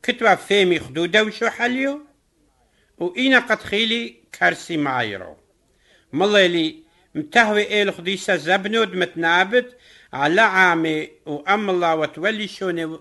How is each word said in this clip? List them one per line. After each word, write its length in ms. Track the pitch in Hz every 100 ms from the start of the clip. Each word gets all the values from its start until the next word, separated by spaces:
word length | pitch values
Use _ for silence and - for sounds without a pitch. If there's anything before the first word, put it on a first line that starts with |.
كتوا 320 | - 247 226 185
فيمي 440 | - 202 185 165
خدو 260 | 123 135 175
دوشو 440 | 208 214 208 226
حاليو، 520 | - 240 254 269 285 294 _ _ _ _ _ _ _ _ _
وإينا 420 | 175 180 262 262
قد 220 | 247 214
خيلي 540 | - 202 226 233 233 - _ -
كرسي 380 | 175 165 - 165
مايرو. 600 | 143 127 113 98 90 78 _ _ _ _ _ _ _
مليلي 720 | 139 196 208 180 175 156 151 _ _ _ 151
متهوي 540 | 151 240 220 208 208
إيل 240 | 208 202
خديسة 420 | 190 175 196 - 180
زبنود 600 | 147 190 196 226 214 180
متنابت 840 | 175 - 165 170 196 247 247 - _ - _
على 280 | 127 143 175
عامي 680 | 220 190 185 170 160 156 156 _ -
وأم 440 | 143 147 202 208
الله 260 | 180 170 160
وتولي 520 | 151 151 180 214 208
شوني 380 | - 190 170 160 160